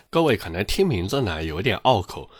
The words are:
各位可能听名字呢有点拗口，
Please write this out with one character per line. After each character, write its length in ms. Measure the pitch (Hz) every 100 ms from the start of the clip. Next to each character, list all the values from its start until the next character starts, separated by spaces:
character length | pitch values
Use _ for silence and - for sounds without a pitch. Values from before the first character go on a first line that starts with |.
| _
各 140 | 165
位 140 | 160 110
可 120 | -
能 160 | 85
听 220 | 208 - 196
名 220 | 101 92
字 120 | 139
呢 200 | 107 78
有 180 | 80 76
点 160 | 120 98
拗 220 | - 107
口， 300 | - - 67 -